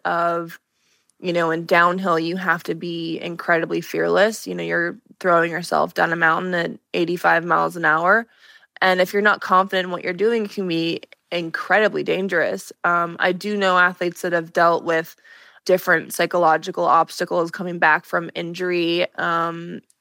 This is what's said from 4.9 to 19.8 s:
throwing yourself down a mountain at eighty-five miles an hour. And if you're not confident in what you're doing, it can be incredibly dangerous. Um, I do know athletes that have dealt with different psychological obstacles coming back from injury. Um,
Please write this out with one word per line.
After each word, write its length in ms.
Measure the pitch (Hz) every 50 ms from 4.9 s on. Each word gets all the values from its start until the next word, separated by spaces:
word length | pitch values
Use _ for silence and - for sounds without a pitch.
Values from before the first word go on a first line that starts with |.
| - - _ _ - _
throwing 320 | - 185 170 170 165 170
yourself 420 | 165 170 175 - 165 151 151 165 -
down 200 | - 175 170 165
a 40 |
mountain 380 | 170 170 160 160 175 180 185 180
at 160 | 175 170 170 - - _ _ -
eighty-five 500 | 175 175 165 175 175 - 175 170 165 165
miles 320 | 175 160 165 165 165 175
an 80 | 175 170
hour. 440 | 156 151 160 170 180 202 226 233 - _ _ _ - - - _ _ _ -
And 200 | - 190 185 185
if 120 | 180 180 -
you're 100 | 202 202
not 180 | 214 196 -
confident 460 | - - 190 185 190 196 - 190 180
in 40 | 180
what 140 | 180 170 -
you're 80 | - 180
doing, 320 | 175 196 220 233 226 214
it 80 | 202 -
can 160 | - 196 180
be 340 | 165 165 165 165 165 - - _ - _ _ _ -
incredibly 720 | 175 170 165 - - - - 180 202 214 202 - 151 147
dangerous. 680 | 147 160 175 190 196 185 170 147 98 - 196 - - - _ -
Um, 320 | 175 175 175 175 170 170 -
I 140 | 175 185 180
do 240 | 180 - 208 208
know 200 | 202 196 190 185
athletes 460 | 180 180 180 185 - 180 175 170 - -
that 100 | 180 175
have 200 | 170 165 165 -
dealt 320 | 180 170 170 170 - -
with 320 | 165 165 165 165 - - _ _ _ - - - - _ - _
different 500 | - 185 180 - - 175 160 175 - -
psychological 720 | - 170 165 - 180 175 160 156 160 160 190 175 - 175
obstacles 680 | 156 123 165 165 - - - 180 175 175 175 170 170
coming 300 | 160 - 180 180 170 170
back 240 | 175 160 151 165 -
from 260 | - - 175 170 165 -
injury. 760 | - 170 170 175 175 185 180 180 175 170 170 170 175 175 - -
Um, 640 | - - 170 170 170 165 170 165 170 170 170 170 -